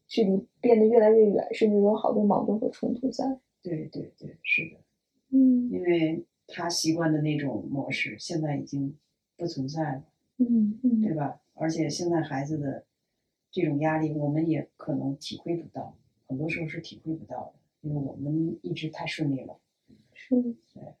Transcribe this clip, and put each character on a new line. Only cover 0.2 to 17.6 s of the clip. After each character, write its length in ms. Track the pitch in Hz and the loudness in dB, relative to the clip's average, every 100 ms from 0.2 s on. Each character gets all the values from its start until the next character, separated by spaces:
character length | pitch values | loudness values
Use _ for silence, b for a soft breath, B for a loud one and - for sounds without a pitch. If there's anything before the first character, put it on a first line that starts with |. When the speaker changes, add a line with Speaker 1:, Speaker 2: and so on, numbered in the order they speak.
Speaker 1:
离 180 | 196 190 - _ | 2 2 -2 _
变 180 | 247 220 | 4 6
得 60 | 220 | 8
越 160 | 240 | 8
来 80 | 214 | 8
越 180 | 220 214 | 8 6
远， 160 | - - | 4 -2
甚 160 | - 214 | 0 4
至 120 | 208 | 6
有 120 | 202 | 4
好 200 | 214 - | 4 0
多 100 | 214 | 2
矛 220 | 208 - 214 | 2 2 2
盾 120 | 214 | 0
和 120 | - | -2
冲 240 | - - | -4 -4
突 160 | - 262 | -2 -4
在。 280 | - 262 262 _ _ | -2 -4 -6 _ _
Speaker 2:
对， 280 | 175 156 151 | -8 -8 -6
对， 180 | - - _ | -10 -12 _
对， 200 | - - | -20 -12
是 220 | - - - | -4 -4 -4
的。 80 | - _ _ _ _ _ | -12 _ _ _ _ _
Speaker 1:
嗯。 380 | 262 262 247 247 | 4 6 4 0
Speaker 2:
因 140 | 370 | 0
为 400 | 349 339 320 330 - _ - | 2 2 2 0 -8 _ -16
他 220 | - 170 | -8 -4
习 240 | 170 160 | -2 0
惯 180 | 165 160 | 2 2
的 100 | 151 | 2
那 140 | 151 139 | 2 0
种 320 | 139 107 - | -2 -4 -4
模 220 | 135 135 | -4 -4
式 240 | 131 - 107 | -4 -4 -8
现 240 | - 170 | -6 -4
在 140 | 151 139 | -2 -4
已 80 | |
经 320 | 135 139 139 147 _ _ _ - | -4 -4 -6 -8 _ _ _ -8
不 100 | 170 | -6
存 220 | 139 131 | -6 -6
在 280 | 156 147 135 | -4 -4 -6
了。 80 | - _ _ - | -12 _ _ -2
Speaker 1:
嗯， 420 | 240 226 208 220 | 2 4 2 0
嗯。 200 | 254 226 | 2 2
Speaker 2:
对 120 | 214 | 2
吧？ 280 | 156 143 - _ - | 0 -4 -6 _ -6
而 140 | 160 | -2
且 200 | 160 147 | 0 -2
现 200 | - 175 | -2 0
在 120 | 170 | 0
孩 240 | 143 139 147 | 0 -4 -4
子 120 | 151 | -4
的 280 | 139 - - _ _ _ _ _ _ | -4 -8 -14 _ _ _ _ _ _
这 140 | 185 156 | -2 0
种 140 | 143 | 0
压 180 | 156 156 | 0 0
力， 160 | 156 | 0
我 160 | 147 147 | -2 0
们 180 | 151 165 | 0 0
也 220 | 143 - - | 0 -4 -10
可 180 | - 135 | -6 -4
能 180 | 135 139 | -4 -6
体 200 | - - | -10 -10
会 180 | - 170 | -6 -6
不 100 | - | -8
到， 200 | - 147 - _ _ - | -12 -14 -16 _ _ -10
很 120 | 131 | -6
多 100 | 160 | -4
时 140 | 160 | -6
候 80 | 156 | -8
是 100 | 160 | -10
体 220 | - - | -14 -12
会 100 | 160 | -10
不 120 | 160 - | -10 -10
到 280 | 123 - | -12 -12
的， 0 | - | -18